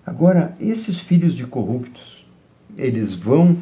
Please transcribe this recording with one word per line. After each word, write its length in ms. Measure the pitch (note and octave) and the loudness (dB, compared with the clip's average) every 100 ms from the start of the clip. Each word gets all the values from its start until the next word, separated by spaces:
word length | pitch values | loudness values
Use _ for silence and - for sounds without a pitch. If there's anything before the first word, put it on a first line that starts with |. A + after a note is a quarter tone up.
| - | -12
Agora, 500 | B2+ F3 F3 - - | 0 2 4 0 -4
esses 400 | G#3+ A3+ - F3 | -4 -4 -6 -8
filhos 360 | - F3 E3+ A#2+ | 0 2 2 0
de 100 | B2 | -6
corruptos, 800 | B2+ G2 B2 B2 - - - _ _ _ _ _ - | -6 -4 -4 -8 -16 -20 -20 _ _ _ _ _ -6
eles 360 | C3 A2+ G2+ | -4 -2 -4
vão 440 | F2+ G2+ D3 F3 E3+ | -6 0 4 4 2